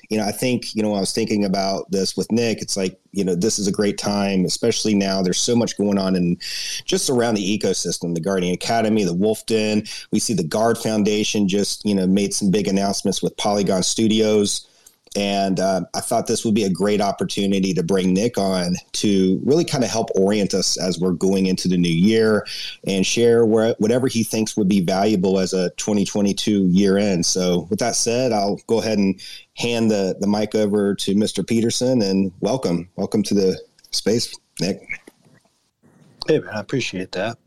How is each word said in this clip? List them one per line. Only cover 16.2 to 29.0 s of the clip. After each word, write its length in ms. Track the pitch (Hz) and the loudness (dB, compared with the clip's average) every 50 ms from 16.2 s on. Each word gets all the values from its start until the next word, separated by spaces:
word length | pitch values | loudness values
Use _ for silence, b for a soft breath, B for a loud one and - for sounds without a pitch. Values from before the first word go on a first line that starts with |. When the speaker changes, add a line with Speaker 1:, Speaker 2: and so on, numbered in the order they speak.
| 101 | 0
Speaker 1:
this 160 | - 113 - | 0 -2 -2
would 120 | - 117 101 | 0 0 2
be 100 | 113 104 | 2 2
a 60 | 98 | 0
great 320 | 90 80 95 104 104 101 | 0 0 0 0 2 2
opportunity 720 | 104 101 92 - 98 87 - - 101 98 101 98 92 95 90 | 0 0 -2 -2 -4 -4 -2 -2 0 0 0 0 0 0 0
to 80 | 90 | 0
bring 320 | 85 82 98 95 92 92 92 | 0 0 0 2 2 2 2
Nick 240 | 95 110 123 - - | 2 2 0 0 0
on 380 | 98 95 95 92 87 87 90 90 - _ | 0 0 0 0 -2 -2 -4 -4 -6 _
to 500 | - - - 107 101 95 95 92 95 - - | -6 -2 0 2 2 4 4 2 2 0 0
really 180 | 113 143 170 | 2 2 2
kinda 240 | 170 - - 135 117 | 2 0 0 -2 -2
help 220 | 98 98 110 107 - - | 0 -2 -2 -2 -2 0
orient 400 | 95 95 98 107 107 98 90 - | 2 2 2 2 2 0 0 0
us 240 | 95 85 - - - | -2 -2 -2 -2 -2
as 200 | 90 92 87 82 | -2 -4 -2 -2
we're 140 | 90 92 | -2 -2
going 360 | 90 80 95 95 95 95 95 92 | 0 0 0 0 2 2 2 0
into 200 | 92 - - 92 | 0 0 0 0
the 80 | 92 | 2
new 160 | 87 87 87 | 2 2 2
year 540 | 82 82 92 110 110 113 110 110 107 101 B B B B B B B B - | 2 4 4 4 4 4 4 4 4 2 B B B B B B B B -6
and 180 | 98 98 98 98 | -2 0 0 0
share 400 | - - 120 117 117 117 117 117 | 0 2 4 4 6 6 6 6
where, 300 | 107 110 110 110 113 - - | 4 4 4 4 2 2 2
whatever 300 | - 110 120 127 127 131 | 2 2 2 2 0 0
he 160 | 117 117 107 | 0 -2 -2
thinks 320 | - - 113 107 - - | -2 -2 -2 -2 -2 0
would 140 | 110 107 92 | 0 2 2
be 100 | 104 98 | 2 2
valuable 580 | 87 85 95 95 101 110 110 92 90 95 95 95 | 2 2 0 2 2 2 2 2 2 2 2 2
as 140 | 92 87 | 0 0
a 160 | 95 92 90 87 | 0 0 -2 -2
twenty 340 | - - - 110 104 104 95 | -4 -4 -4 0 0 0 0
twenty-two 600 | - - 107 101 98 95 - - 110 107 98 95 90 | 0 0 0 0 0 -2 -2 0 0 2 2 4 4
year 280 | 87 95 101 98 95 | 4 4 4 4 4
end. 300 | 101 104 104 92 85 87 | 4 2 2 0 0 0
So 400 | - - 92 90 90 87 87 80 87 | 0 0 0 0 0 0 0 -2 -2
with 100 | 104 95 | -4 -2
that 140 | 123 117 101 | -2 -2 -2
said, 380 | - - 117 117 123 131 127 | -2 -2 0 0 0 0 0
I'll 260 | 110 104 98 101 98 - - | 0 0 0 -2 -2 -4 -2
go 140 | - 113 110 | -2 -2 0
ahead 160 | 98 113 110 | 0 0 0
and 240 | 104 | 2